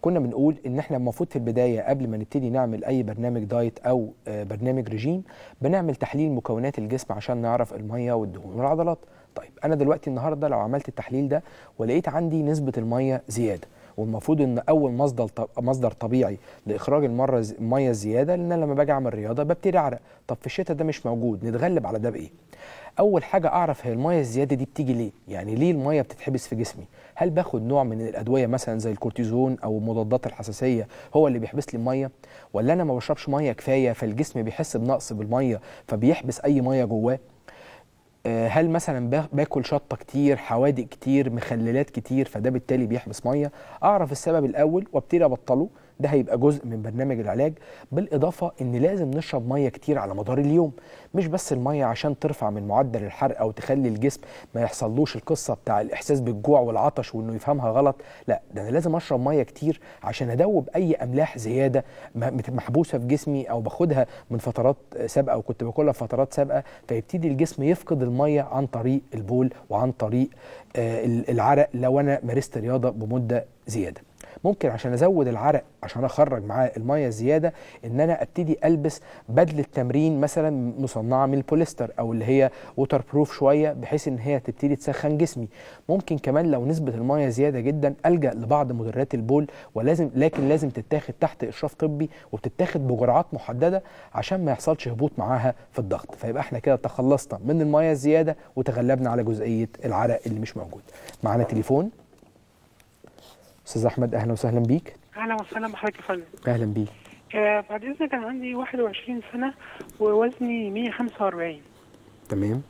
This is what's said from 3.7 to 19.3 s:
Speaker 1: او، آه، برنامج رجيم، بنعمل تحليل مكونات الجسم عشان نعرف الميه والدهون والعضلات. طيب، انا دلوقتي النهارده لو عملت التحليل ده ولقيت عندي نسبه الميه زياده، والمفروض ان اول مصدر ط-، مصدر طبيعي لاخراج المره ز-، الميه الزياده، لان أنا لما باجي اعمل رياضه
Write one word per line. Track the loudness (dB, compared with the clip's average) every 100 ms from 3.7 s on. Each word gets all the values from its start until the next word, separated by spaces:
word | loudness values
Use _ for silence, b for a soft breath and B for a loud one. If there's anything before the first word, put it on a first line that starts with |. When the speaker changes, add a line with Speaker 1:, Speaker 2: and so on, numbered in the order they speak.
| -2
Speaker 1:
او، | 0 0 -2 -8 -10
آه، | -8
برنامج | -6 -4 -2 -2 -2
رجيم، | -4 -2 -4 -6 B B B
بنعمل | 0 0 0
تحليل | -2 -4 0 0
مكونات | 0 -2 -2 -2 -4
الجسم | -4 -6 -4
عشان | -8 -4 -2
نعرف | 0 0 -2
الميه | -6 -8 -4 -2
والدهون | 0 -2 -8 -10
والعضلات. | -2 0 2 0 -2 -8 b b
طيب، | -14 -14 -6
انا | -2
دلوقتي | 2 2 2 -2
النهارده | -4 -4 -2 -2
لو | 0
عملت | -2 -4 -6
التحليل | -12 -6 -2 0
ده | -2 B B B -4
ولقيت | 0 0 0
عندي | -2 -2 0
نسبه | 0 0 -2 -2
الميه | -2 0 0 -2 -4
زياده، | -2 -2 -2 -8 B B -8
والمفروض | -4 -4 0 2
ان | 2 0
اول | 2 4 4
مصدر | 2 0 0 -4
ط-، | -4 -6 -4
مصدر | -2 0 -2
طبيعي | -2 0 2 2 -2 B B -6
لاخراج | -4 0 2
المره | 2 0 0 0
ز-، | 0
الميه | -4 -2 2 2
الزياده، | 0 0 0 2 0
لان | 0
أنا | 0
لما | 0
باجي | 2 2
اعمل | 2 0
رياضه | -4 -4